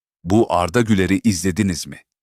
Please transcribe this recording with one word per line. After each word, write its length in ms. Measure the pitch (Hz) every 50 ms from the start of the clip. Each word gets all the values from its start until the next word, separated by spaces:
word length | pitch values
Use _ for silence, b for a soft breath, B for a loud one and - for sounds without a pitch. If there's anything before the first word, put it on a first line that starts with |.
| _ _ _ _ -
"Bu 280 | 82 98 110 117 - -
Arda 280 | 87 87 87 85 120
Güler'i 400 | 120 107 110 95 92 90 98 95 -
izlediniz 600 | 117 104 85 82 98 87 82 107 98 87 76 -
mi?" 160 | 71 69 - - _ _ _